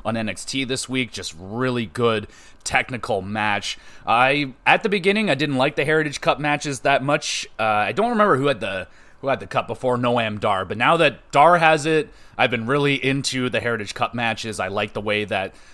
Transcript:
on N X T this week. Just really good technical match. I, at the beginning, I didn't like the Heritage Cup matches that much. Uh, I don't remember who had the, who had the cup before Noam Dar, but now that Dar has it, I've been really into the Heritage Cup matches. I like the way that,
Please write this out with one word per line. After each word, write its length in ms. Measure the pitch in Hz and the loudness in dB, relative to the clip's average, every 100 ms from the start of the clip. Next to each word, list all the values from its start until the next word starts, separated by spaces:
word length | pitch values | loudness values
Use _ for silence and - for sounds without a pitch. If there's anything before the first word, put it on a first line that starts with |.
on 120 | 107 113 | -6 -4
N 120 | 107 | -4
X 160 | 90 | -8
T 180 | - 135 | -6 -4
this 260 | 123 131 - | -4 -4 -4
week. 220 | 131 117 | -4 -4
Just 240 | - 90 80 | -6 -12 -12
really 500 | 92 113 127 120 104 | -10 -4 -2 -2 -4
good 420 | 123 117 110 98 - - - | 0 0 0 -4 -14 -20 -14
technical 580 | - 131 123 123 - 101 | -2 -2 -2 -6 -4 -4
match. 580 | 95 107 104 101 - - - - - | -2 -2 0 0 -4 -10 -14 -8 2
I, 480 | 113 131 147 135 - | 4 4 2 -2 0
at 200 | - 180 | 4 4
the 40 | 214 | 2
beginning, 400 | 202 185 208 208 | 0 0 0 0
I 60 | |
didn't 220 | 139 151 131 | 0 0 0
like 180 | 143 | 0
the 100 | 151 | 0
Heritage 360 | 147 156 151 131 | 0 0 0 -2
Cup 180 | 165 143 | -2 0
matches 420 | 147 147 151 131 | 0 -2 -4 -2
that 200 | 139 139 | 2 2
much. 460 | 135 151 - - - - | 2 -2 -2 -6 -6 -2
Uh, 60 | |
I 260 | 110 107 101 | 0 2 0
don't 200 | 120 233 | 0 0
remember 260 | 226 208 131 | 2 4 4
who 100 | 143 | 2
had 140 | 110 | 0
the, 260 | 101 95 90 - - - | -4 -6 -8 -14 -20 -8
who 60 | 135 | -4
had 120 | 127 | -4
the 60 | 98 | -2
cup 180 | 131 - | -4 -4
before 300 | 110 127 123 | -2 -2 0
Noam 420 | 123 120 110 104 | 2 2 0 -2
Dar, 260 | 110 95 | -2 0
but 120 | 95 107 | -2 0
now 220 | 131 165 | 2 4
that 340 | 151 - - | 2 0 0
Dar 260 | 139 160 175 | 6 6 8
has 280 | 160 160 151 | 6 4 2
it, 240 | 156 147 - - - | 0 -2 -8 -8 0
I've 140 | 123 | 0
been 160 | 117 113 | 0 0
really 360 | 143 143 135 | 0 2 2
into 460 | 131 139 - 127 123 | 0 -2 -2 -2 -2
the 120 | 110 | -2
Heritage 340 | 120 113 101 | -2 -4 -6
Cup 180 | - 117 | -4 -4
matches. 460 | 120 117 110 117 104 | -2 -2 -4 -6 -4
I 100 | 95 | -4
like 240 | 101 104 | -2 -4
the 80 | 107 | -4
way 240 | 104 104 | -2 -2
that, 300 | 101 101 95 - - | 0 -2 -4 -10 -20